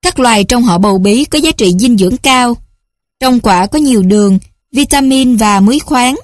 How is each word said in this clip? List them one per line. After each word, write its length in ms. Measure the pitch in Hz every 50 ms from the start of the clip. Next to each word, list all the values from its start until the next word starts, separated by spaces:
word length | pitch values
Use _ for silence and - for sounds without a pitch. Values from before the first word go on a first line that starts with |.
| -
Các 160 | 359 - -
loài 260 | 254 247 226 214 196
trong 180 | - 254 247 240
họ 160 | 240 180 175
bầu 200 | 196 208 196 190
bí 260 | 185 202 202 240 294
có 140 | - - 320
giá 120 | 302 - -
trị 200 | - 233 185 180 180
dinh 200 | 220 262 240 208
dưỡng 180 | 190 180 240
cao. 400 | 254 - 277 262 254 247 240 240 - - _ _ _ _ _ _ _ _ _ _ _
Trong 200 | 262 262 254 240
quả 260 | 214 220 190 180 185
có 120 | 202 - 302
nhiều 240 | 302 277 254 214 185
đường, 360 | 185 202 208 208 196 190 190 - - _ _ _ _ -
vitamin 640 | 240 285 277 - 285 277 262 269 269 262 247 247
và 240 | 214 226 214 208 196
muối 180 | 196 202 254 302
khoáng. 380 | - - 302 254 247 247 269 440